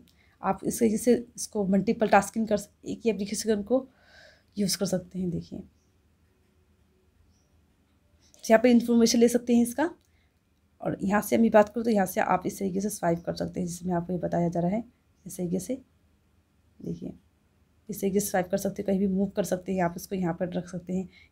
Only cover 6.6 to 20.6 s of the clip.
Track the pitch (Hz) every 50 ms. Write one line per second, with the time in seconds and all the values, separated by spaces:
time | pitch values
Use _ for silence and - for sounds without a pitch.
6.6 | _ _ _ _ _ _ _ _ _ _ _ _ _ _ _ _ _ _ _ _
7.6 | _ _ _ _ _ _ _ _ _ _ _ _ _ _ _ - - - 226 226
8.6 | 233 254 240 233 233 - 240 233 226 226 - 233 233 240 240 247 247 - 240 233
9.6 | 240 240 - - 302 359 - - _ _ _ _ _ _ _ _ _ _ _ _
10.6 | _ _ _ _ - - - - - 196 208 208 202 - 240 226 233 220 214 214
11.6 | 208 208 - 240 226 233 220 202 190 185 - 220 - - 185 185 - 214 202 -
12.6 | 196 196 175 190 196 214 208 - - 170 170 170 170 - 170 - 175 170 175 180
13.6 | 180 170 170 175 175 180 175 170 170 175 180 175 180 175 170 170 175 170 170 175
14.6 | 170 175 202 226 233 - _ _ _ _ _ _ _ 175 - - 180 170 180 190
15.6 | - - 254 262 - _ _ _ _ _ _ _ _ _ _ _ _ _ _ _
16.6 | _ _ _ - - 170 - - - - - - _ _ _ _ _ _ _ _
17.6 | _ _ _ _ _ - 202 - 202 196 185 202 202 - - 190 180 180 196 196
18.6 | - 170 170 - 202 - 196 190 202 196 185 190 202 196 - - 190 - 190 180
19.6 | 180 - 190 190 175 170 175 180 - - 202 190 180 165 165 - 185 170 175 180